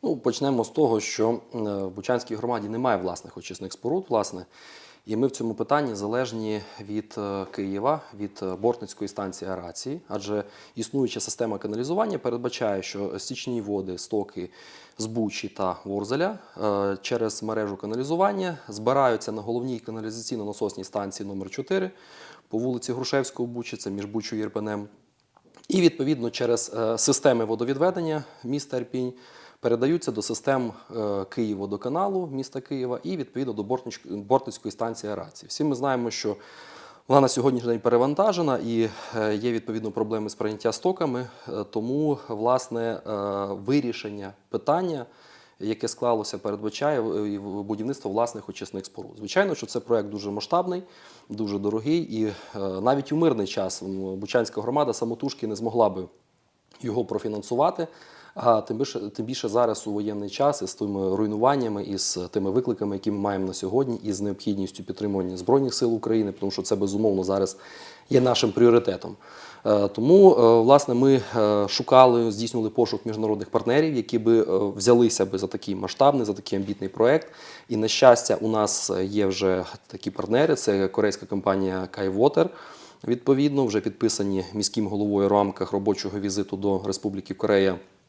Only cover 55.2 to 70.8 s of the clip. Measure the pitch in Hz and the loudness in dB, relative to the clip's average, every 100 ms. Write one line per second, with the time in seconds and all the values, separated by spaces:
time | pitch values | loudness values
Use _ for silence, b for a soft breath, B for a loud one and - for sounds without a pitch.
55.2 | 139 - 110 104 113 117 107 92 92 _ | -6 -6 -6 -4 -2 2 2 2 -10 _
56.2 | _ _ _ _ _ - 127 110 117 104 | _ _ _ _ _ -12 -4 -4 -2 -2
57.2 | 113 107 - 123 160 185 165 B B B | -4 -6 -4 0 0 0 -8 B B B
58.2 | B - 123 110 107 113 135 - 104 - | B -2 4 4 2 -4 -2 -4 -8 -8
59.2 | 113 131 113 110 120 107 - 104 107 104 | -8 -4 0 2 2 0 -4 -4 -4 -6
60.2 | 104 - 143 143 127 - 101 98 95 98 | -8 0 0 0 -6 -6 -4 -2 0 0
61.2 | 107 104 123 143 117 101 - 98 - - | 0 2 2 2 0 -4 -4 -4 -4 -4
62.2 | 87 104 98 98 95 110 104 98 101 101 | -2 -2 0 0 0 -2 -2 -2 -2 -2
63.2 | 101 98 95 90 95 113 135 113 104 92 | -2 -2 -4 -4 -2 0 0 -4 -4 -4
64.2 | 104 95 - 98 95 - 95 95 104 98 | -4 -4 -4 -2 -4 -8 -10 -6 -2 -2
65.2 | 90 92 92 135 135 - 120 113 113 113 | -2 -4 2 2 2 0 0 0 2 2
66.2 | 104 95 98 - 92 101 98 101 110 95 | 0 -2 -6 -4 -2 -2 0 0 2 2
67.2 | 92 98 98 - B B B B B 135 | 0 0 0 -4 B B B B B 4
68.2 | 127 117 113 101 120 117 120 95 - 101 | 4 4 2 6 8 8 4 -4 -6 -14
69.2 | B B B B - 104 101 104 120 185 | B B B B 2 2 2 0 6 12
70.2 | 190 143 117 117 113 143 | 12 12 8 8 10 8